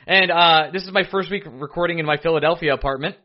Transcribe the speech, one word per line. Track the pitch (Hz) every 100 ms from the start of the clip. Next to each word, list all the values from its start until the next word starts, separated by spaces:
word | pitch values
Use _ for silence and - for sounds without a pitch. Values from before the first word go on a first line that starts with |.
| -
And, | 190 180
uh, | 170 170 160 147
this | 185
is | 185
my | 196 -
first | 196 170
week | 202 151
recording | 127 143 175 175 165
in | 151
my | 147
Philadelphia | 165 156 151 170 156
apartment, | 131 139 135 160 -